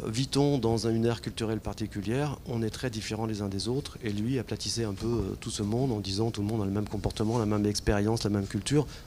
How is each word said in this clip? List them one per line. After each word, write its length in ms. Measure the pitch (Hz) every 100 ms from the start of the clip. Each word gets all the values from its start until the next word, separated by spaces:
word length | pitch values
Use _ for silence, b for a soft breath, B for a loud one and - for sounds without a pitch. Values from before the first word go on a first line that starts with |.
| -
vit-on 520 | 110 135 139 143 139
dans 280 | 113 113 113
un, 80 |
une 120 | 113 117
ère 160 | 117
culturelle 360 | 113 95 110 110
particulière, 800 | 107 101 107 104 98 127 147 - -
on 160 | 117
est 80 | 110
très 200 | - 131
différents 360 | 113 - 107 113
les 140 | 104
uns 80 | 101
des 180 | 98 101
autres, 300 | 131 - -
et 80 | 113
lui 260 | 101 113 135
aplatissait 460 | 104 107 104 117
un 80 | 110
peu, 140 | 98 113
euh, 300 | 117 98 98
tout 100 | 117
ce 120 | 107
monde 280 | 104 117 135
en 80 | 107
disant 320 | 98 98 113
tout 120 | 107
le 40 | 104
monde 140 | 113
a 60 | 98
le 40 |
même 180 | 101 104
comportement, 500 | 104 98 - 107 120
la 80 | 107
même 180 | 104 104
expérience, 580 | 101 - 104 104 113
la 60 | 104
même 160 | 104 98
culture. 400 | 107 - 147 135 B